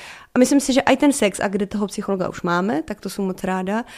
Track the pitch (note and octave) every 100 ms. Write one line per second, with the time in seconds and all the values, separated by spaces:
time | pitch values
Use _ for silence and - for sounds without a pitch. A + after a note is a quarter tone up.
0 | - - - B3+ B3+ C#4+ - C4 - C4+
1 | D4 C4+ G3+ - G3+ F#3+ G3+ G3+ G#3 -
2 | G3+ F#3+ F3 - F3 F3 F#3+ C#4+ D#4 G3+
3 | G3+ - G3 F#3 F#3 F#3 F#3 A3 B3+